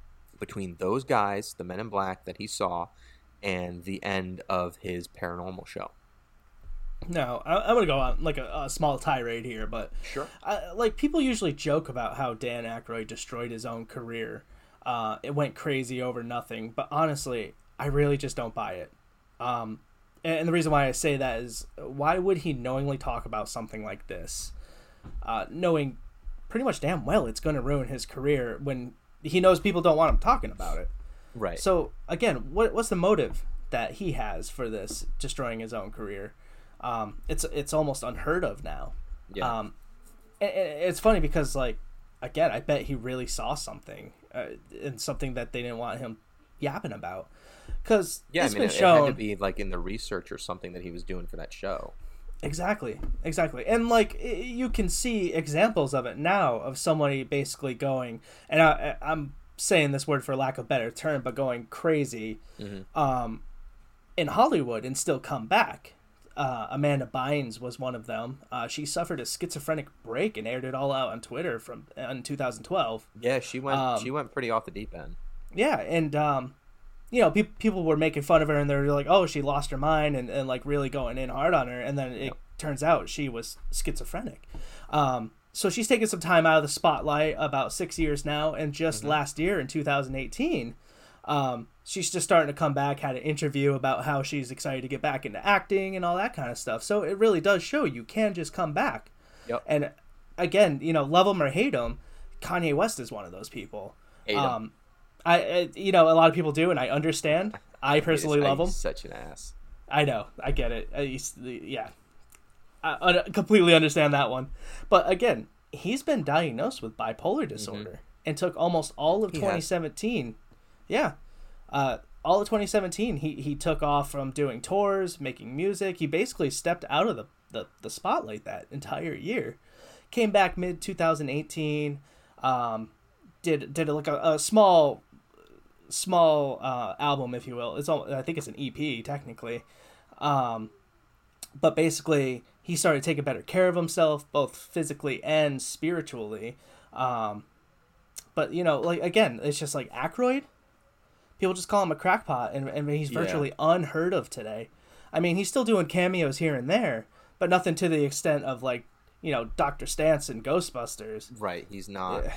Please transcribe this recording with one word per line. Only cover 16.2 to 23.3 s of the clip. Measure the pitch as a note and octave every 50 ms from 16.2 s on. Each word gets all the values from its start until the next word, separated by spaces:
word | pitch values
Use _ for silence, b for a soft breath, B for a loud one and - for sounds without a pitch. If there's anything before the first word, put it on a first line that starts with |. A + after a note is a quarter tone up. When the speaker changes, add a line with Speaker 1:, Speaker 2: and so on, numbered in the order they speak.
| A#2
Speaker 2:
nothing, | A#2 A#2+ A#2+ - - A#2 A2+ A2 A#2
but | A#2+ - - -
honestly, | C#3 D3 D#3+ D#3 D3 C#3+ - C3+ B2 A#2 G#2 - - - - - - -
I | C3 C#3+
really | C#3 C#3+ D3 C#3+ C#3+ C#3
just | C#3+ C3 - -
don't | A#2+ A2+ -
buy | - G#2+ G#2 F#2
it. | F2+ D2 - _ _ _ _ _ _ _ _ _ -
Um, | A#2+ B2 B2 A#2 A2+ G#2+ A2 - - _ _ _ _ _ _ _ -
and, | E3 E3 D#3
and | D#3+ E3+
the | E3
reason | F3 D#3 D3+
why | D3+ C#3+ C#3 C3
I |
say | B2 - - D#3+ C#3+ C3+
that | C3+ B2+ A#2 A2+
is, | B2 A#2+ A2+ - - - - -
why | C#3+ C#3 C3+ C#3 C#3+ D#3 F3 F#3
would | F3+ G3 F#3+ D#3+
he | C#3+ E3+ D3
knowingly | B2 A#2+ B2+ C3 C3+ C#3 C#3 C#3 -
talk | - C#3 A#2+ A#2 -
about | A2+